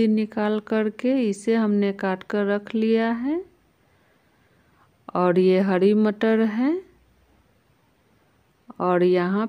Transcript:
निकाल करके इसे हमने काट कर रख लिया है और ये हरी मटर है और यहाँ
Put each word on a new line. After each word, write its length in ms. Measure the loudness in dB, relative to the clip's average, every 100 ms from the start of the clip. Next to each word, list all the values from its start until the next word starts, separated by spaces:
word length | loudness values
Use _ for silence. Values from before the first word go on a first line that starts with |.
| 2
निकाल 500 | 2 -2 -4 -2 -2 -2
करके 460 | -2 -2 -2 -2 0
इसे 340 | 0 -2 -2 0
हमने 360 | 2 2 0 -2
काट 280 | -4 -4 -4
कर 200 | -2 -2
रख 260 | -2 -4 -2
लिया 360 | 0 2 0
है 280 | -2 -4 -4 -6 _ _ _ _ _ _ _ _ _ _ _ _ _ _ _ -10 -2
और 240 | 2 4
ये 200 | 4 2
हरी 320 | 2 2 4 4
मटर 460 | 2 0 0 2 0
है 220 | 0 -2 -2 -6 _ _ _ _ _ _ _ _ _ _ _ _ _ _ _ _ _ -20 -6
और 220 | 0 2
यहाँ 420 | 2 2 0 -2